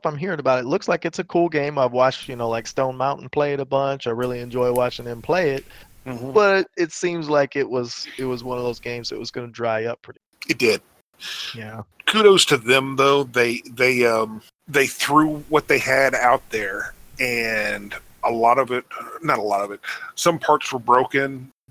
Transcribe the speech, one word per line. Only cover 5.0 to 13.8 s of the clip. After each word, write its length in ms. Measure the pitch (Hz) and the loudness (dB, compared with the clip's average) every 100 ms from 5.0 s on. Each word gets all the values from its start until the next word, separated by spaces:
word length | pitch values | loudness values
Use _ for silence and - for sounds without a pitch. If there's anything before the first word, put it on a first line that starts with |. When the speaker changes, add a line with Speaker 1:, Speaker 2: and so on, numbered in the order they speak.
Speaker 1:
them 180 | 120 117 | -12 -10
play 300 | 117 175 160 | -2 0 0
it. 140 | 135 - - - - 131 | -2 -8 -20 -20 -18 -12
Speaker 2:
Mm-hmm. 260 | 120 127 | -10 0
Speaker 1:
But 360 | 214 202 196 175 - | 4 4 4 0 -2
it 160 | 165 | -4
seems 340 | - 175 170 147 | -2 -4 -4 0
like 280 | 147 139 143 | 2 2 0
it 120 | 117 | -2
was, 380 | 127 120 - - - | -2 -4 -8 -14 -8
it 60 | |
was 220 | 131 123 123 | -6 -6 -6
one 120 | 123 | -4
of 60 | |
those 160 | 123 117 | -4 -6
games 300 | 120 120 113 | -8 -10 -10
that 100 | 107 | -10
was 100 | 120 | -10
gonna 160 | - 120 | -10 -12
dry 380 | 113 117 110 113 | -4 -2 -2 -2
up 160 | 117 | -8
pretty 180 | - - _ - - | -14 -20 _ -16 -8
Speaker 2:
It 100 | 107 | 0
did. 240 | 120 98 _ _ _ _ - - - 117 | 2 0 _ _ _ _ -14 -12 -12 -12
Speaker 1:
Yeah. 260 | 107 110 - _ - | -14 -14 -18 _ -2
Speaker 2:
Kudos 400 | 214 208 185 - | 6 8 8 6
to 120 | 139 | 2
them, 380 | 110 135 135 135 | 4 2 2 2
though. 280 | 139 143 | 4 4
They, 380 | 131 123 120 120 - | 2 0 0 0 -8
they, 340 | 120 | 0